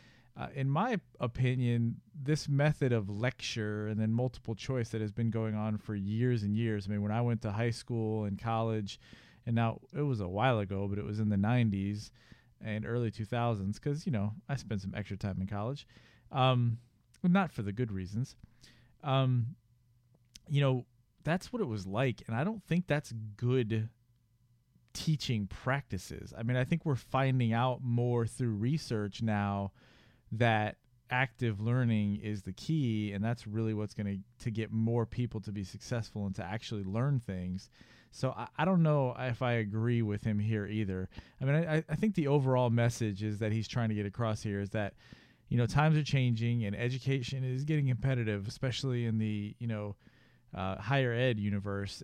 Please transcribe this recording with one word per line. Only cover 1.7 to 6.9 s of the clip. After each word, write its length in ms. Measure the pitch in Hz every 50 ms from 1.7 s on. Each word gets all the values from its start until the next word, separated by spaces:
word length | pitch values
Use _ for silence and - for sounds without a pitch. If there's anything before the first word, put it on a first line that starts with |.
| 120 117 117 117 117 - - _ -
this 320 | 151 135 139 156 151 -
method 460 | - 139 139 143 151 147 - 143 127 120
of 160 | 113 101 98
lecture 800 | 104 101 117 131 - - - - - 120 107 104 104 107 107 107
and 100 | 107 104
then 140 | 110 110 113
multiple 420 | 117 127 127 - - - - 113
choice 320 | - - - 131 127 117
that 140 | - - 110
has 100 | 110 104
been 180 | 101 - 117 113
going 260 | 107 113 110 110 107
on 220 | 107 107 110 107
for 160 | 104 - - 107
years 500 | 101 98 101 107 113 123 127 123 113 101
and 120 | 101 104
years. 320 | 110 117 113 107 104 101
I 40 | 101